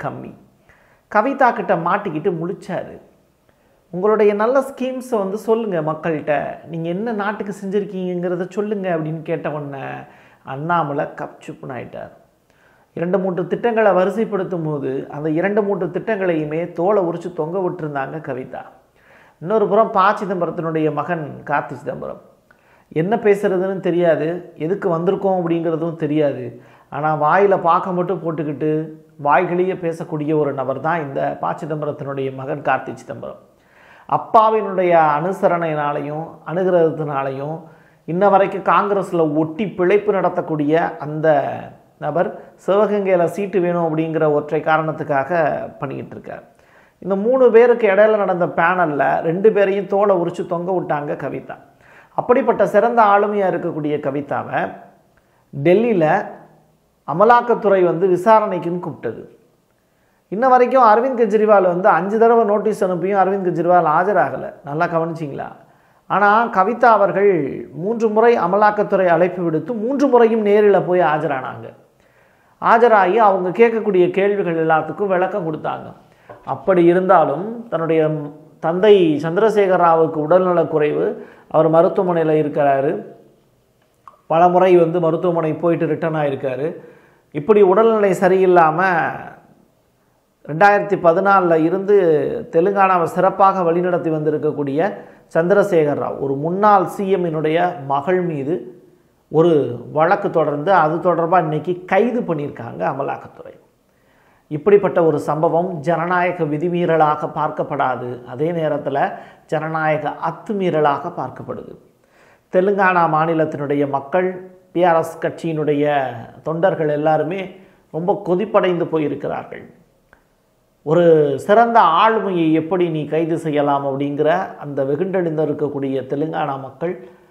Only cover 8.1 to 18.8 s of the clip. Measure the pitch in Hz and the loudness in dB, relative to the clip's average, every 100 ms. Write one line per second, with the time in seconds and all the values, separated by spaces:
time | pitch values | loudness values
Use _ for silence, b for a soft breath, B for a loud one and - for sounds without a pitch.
8.1 | 180 180 175 180 214 208 208 185 160 151 | -4 -4 -4 -6 -6 -6 -6 -4 -4 -6
9.1 | 160 151 156 156 147 143 139 135 135 131 | -8 -6 -6 -6 -8 -10 -12 -12 -12 -16
10.1 | b b b - 135 160 175 151 139 143 | b b b -14 -10 -2 -2 -2 -4 -6
11.1 | - 143 - - - 151 123 120 - - | -8 -14 -14 -18 -16 -12 -12 -12 -14 -16
12.1 | - _ _ _ b b b b - 175 | -18 _ _ _ b b b b -8 -2
13.1 | 190 190 180 175 196 233 226 214 180 185 | -2 -2 -4 -4 -2 -2 2 2 4 0
14.1 | 202 220 202 175 175 156 147 131 135 147 | -2 -4 -4 -6 -6 -6 -6 -6 -6 -8
15.1 | 147 156 156 190 208 202 190 175 180 - | -8 -4 -2 0 0 -2 -2 -4 -6 -4
16.1 | 208 185 160 151 156 175 170 175 208 170 | -4 -2 -2 -2 -4 -6 -2 0 0 0
17.1 | 170 175 175 156 190 180 175 156 139 139 | -4 -8 -8 -6 -4 -4 -6 -8 -6 -8
18.1 | 156 156 123 131 - - - | -8 -10 -10 -10 -14 -16 -20